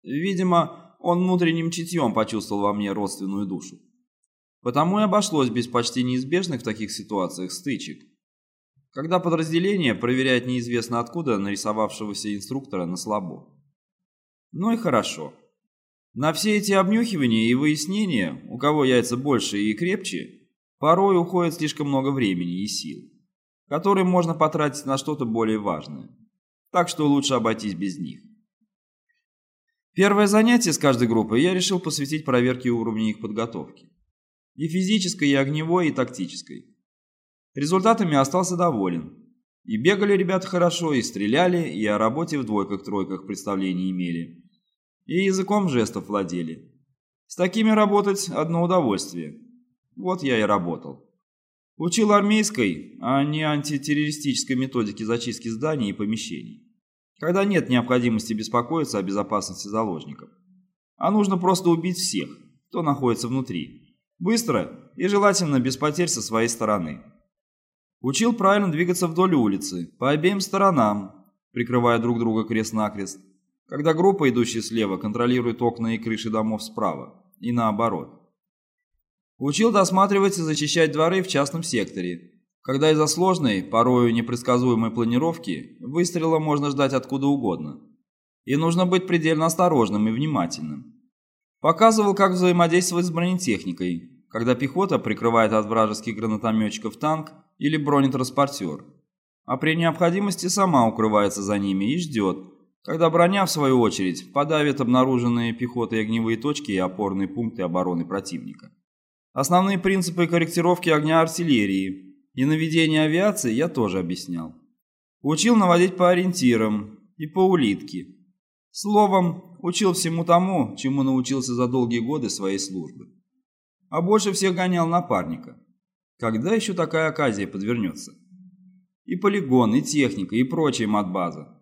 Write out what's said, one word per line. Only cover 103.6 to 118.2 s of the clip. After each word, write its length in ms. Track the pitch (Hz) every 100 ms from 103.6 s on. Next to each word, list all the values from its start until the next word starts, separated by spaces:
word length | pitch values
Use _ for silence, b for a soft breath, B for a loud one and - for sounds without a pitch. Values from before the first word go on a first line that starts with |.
| 135 127
очередь, 540 | 110 - 95 85 -
подавит 480 | 139 151 156 147 139
обнаруженные 720 | 120 127 131 127 120 120 117
пехотой 480 | 113 120 120 113 110
огневые 340 | 107 113 113 113
точки 360 | 139 147 98
и 40 | 95
опорные 500 | 92 92 101 95 95
пункты 360 | 107 113 -
обороны 420 | 90 90 90 85
противника. 640 | 85 98 - 85 - - - _ _ _ _ _ _
Основные 460 | 127 139 180 190 190
принципы 480 | 190 190 175 175 165
корректировки 640 | 170 165 170 170 175 170
огня 320 | 151 151 165
артиллерии 960 | 165 165 170 123 101 95 95 95 - - _
и 100 | -
наведения 580 | 135 156 160 160 160 156
авиации 500 | 156 165 208 - 123
я 160 | 113 170
тоже 320 | 135 104 92
объяснял. 560 | 85 90 - 85 80 - _ _ _ _ _ _
Учил 340 | 139 156 214
наводить 420 | 233 185 175 185 185
по 140 | 180
ориентирам 880 | 180 185 175 127 113 110 107 104 - _ -
и 120 | 147
по 100 | 190
улитке. 720 | 190 180 113 95 98 90 87 _